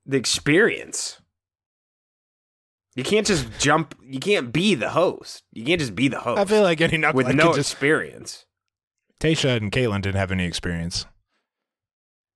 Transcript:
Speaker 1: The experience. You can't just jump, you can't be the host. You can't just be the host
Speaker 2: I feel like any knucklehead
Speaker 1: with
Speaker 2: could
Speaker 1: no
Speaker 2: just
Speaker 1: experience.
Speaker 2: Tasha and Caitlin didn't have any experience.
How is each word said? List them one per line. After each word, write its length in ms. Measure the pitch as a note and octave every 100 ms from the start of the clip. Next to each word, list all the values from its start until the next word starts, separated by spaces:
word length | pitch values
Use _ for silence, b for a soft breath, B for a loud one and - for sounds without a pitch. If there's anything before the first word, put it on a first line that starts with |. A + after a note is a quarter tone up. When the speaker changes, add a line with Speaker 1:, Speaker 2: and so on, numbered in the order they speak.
Speaker 1:
The 140 | - C3+
experience. 1040 | - - - D#3+ G#3+ F#2+ - - - - _ _ _ _ _ _ _ _ _ _ _ _ _ _ _ _ _
You 100 | B2
can't 220 | B2+ G#3 G#3
just 200 | E3+ A2+ -
jump, 360 | C#3+ D#3 D#3 -
you 180 | B2+ C3+
can't 320 | F#3 G3+ A#2+
be 220 | D3 G#3
the 160 | C#3+ G2+
host. 520 | C3+ F3 - - - _
You 120 | -
can't 160 | A#2 F3
just 140 | C3
be 140 | F2 C3+
the 120 | -
host 180 | A#2+ D#3+
Speaker 2:
I 60 |
feel 180 | G3 G#3+
like 180 | F#3+ D#3+
any 140 | E3 D#3+
knucklehead 160 | D3
Speaker 1:
with 120 | B2+ B2
Speaker 2:
could 80 | C3+
Speaker 1:
no 80 | E3
Speaker 2:
just 180 | D3 C#3
Speaker 1:
experience. 720 | - C#3 D3 D2+ - - - _ _ _ _ _ _ _ -
Speaker 2:
Tasha 360 | D#3 D#3 C#3 A#2+
and 160 | G#2
Caitlin 300 | C3 A#2+ G2+
didn't 140 | G2 F#2+
have 160 | F#2+
any 120 | F#2+
experience. 600 | F2 - F2+ E2+ E2+ - - _ _ _ _ _ _ _ _ _ _ _ _